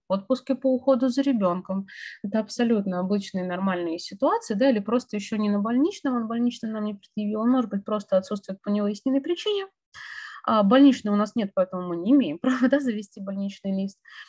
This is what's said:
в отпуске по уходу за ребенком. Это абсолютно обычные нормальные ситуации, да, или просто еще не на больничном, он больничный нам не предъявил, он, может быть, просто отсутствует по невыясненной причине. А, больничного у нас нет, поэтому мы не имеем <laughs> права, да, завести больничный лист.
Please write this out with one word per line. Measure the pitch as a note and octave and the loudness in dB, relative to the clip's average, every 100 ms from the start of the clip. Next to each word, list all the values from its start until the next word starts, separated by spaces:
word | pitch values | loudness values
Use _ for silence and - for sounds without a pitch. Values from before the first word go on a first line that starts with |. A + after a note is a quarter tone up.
| - | -4
в | |
отпуске | F#3+ G3 B3+ - B3+ | -4 -2 -2 -2 -2
по | C4 | 0
уходу | B3+ C4+ B3+ C4 | 2 2 2 2
за | B3+ | 2
ребенком. | C#4 A#3+ F#3 F3+ F#3 F#3+ G3 - - - | 2 2 2 0 -4 -6 -6 -14 -18 -12
Это | G3+ A3 | -4 -4
абсолютно | G#3+ - A#3 A3 G3+ F3+ | -2 0 2 2 0 -2
обычные | F#3 G3+ G3 F#3+ F3+ | -2 -2 -2 -6 -4
нормальные | F3+ G3 F3+ E3+ E3 | -2 -2 -2 -4 -6
ситуации, | - G3 D4 A#4 - G3+ | -10 -2 0 0 -2 2
да, | C4+ | 2
или | G#3+ | 2
просто | G3+ B3 - G#3 | 0 -2 -2 -8
еще | - G#3+ | -4 -2
не | G#3 | 0
на | G3+ | 0
больничном, | G#3+ B3 E4+ G#4 C#4 A#3+ | 0 0 0 0 -2 -2
он | A3 | -2
больничный | A#3 A#3+ A#3+ A3 | -2 -2 -2 -6
нам | A3 G#3+ | -4 -6
не | G3+ | -8
предъявил, | _ - G#3 G#3+ | _ -6 -4 0
он, | A#3 | 2
может | C4 A3 | 2 0
быть, | G3 G#3 | -4 -4
просто | G#3 G3+ F#3+ | -4 0 0
отсутствует | F#3+ G3+ - G3 | 0 -6 -8 -8
по | G3+ | -4
невыясненной | G#3 G#3 G#3 C4+ C4+ | -2 -2 -2 -2 0
причине. | D4 E4+ G#4+ G4+ F#4+ _ _ - - - - - - | 0 -2 -2 -2 -4 _ _ -20 -16 -16 -16 -6 0
А, | G#3+ | 4
больничного | G3+ B3+ C#4+ B3 G#3 G#3 | 6 8 8 6 2 0
у | |
нас | G#3+ A#3 | 0 -2
нет, | G3+ - | -2 0
поэтому | F#3 F#3 F3+ | -2 -2 -4
мы | E3+ | -2
не | G3 | 4
имеем | C#4+ F3+ D3+ | 4 4 -2
<laughs> | C4 B3+ C4 | -2 2 2
права, | |
да, | C#4+ | 2
завести | C4 G#3+ G3+ - | 0 -4 -8 -12
больничный | G3 G3 G3 - G3 F#3+ | -8 -6 -6 -6 -4 -4
лист. | G3 - - - | -4 -8 -20 -20